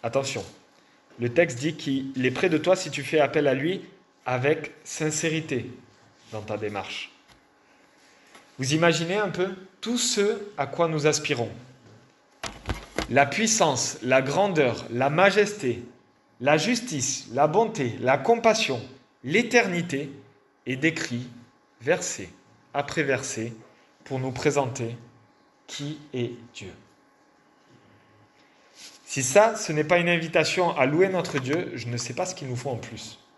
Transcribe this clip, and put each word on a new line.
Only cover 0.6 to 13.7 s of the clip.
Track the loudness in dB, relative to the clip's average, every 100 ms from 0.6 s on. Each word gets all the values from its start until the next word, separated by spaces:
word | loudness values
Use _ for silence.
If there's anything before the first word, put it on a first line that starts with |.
| _ _ _ _ _ -6
le | 0
texte | 2 2 0
dit | -6
qu'il | -4 -4 -4 -4 -2 -2
est |
près | 0 0
de | 0
toi | 2 0
si | 0
tu | -8
fais | 0 2
appel | 4 4 2
à |
lui | 2 -2 -4 -8 -20 _ _ -4
avec | 0 2 0 -2 -14
sincérité | -14 -6 -4 -2 -2 -2 -2 -6 -6 -14 -20 _ _ _ -14
dans | -12
ta | -8 -6
démarche. | -4 -6 -8 -10 -12 _ _ -20 _ _ _ _ _ _ _ _ _ -20 _ -8
Vous | 0
imaginez | 4 4 4 0 0
un | -2
peu | -2 -4 -4 -16 _
tout | -4 -2
ce | 0 2 2 0 -6 -6
à | -4
quoi | 0 0
nous | 2 2
aspirons. | 2 0 -2 -2 -6 -18 -20 -20 -20 _ _ _ _ -12 -12 -10 -10 -8 -8 0
La | 4 4
puissance, | 2 0 4 2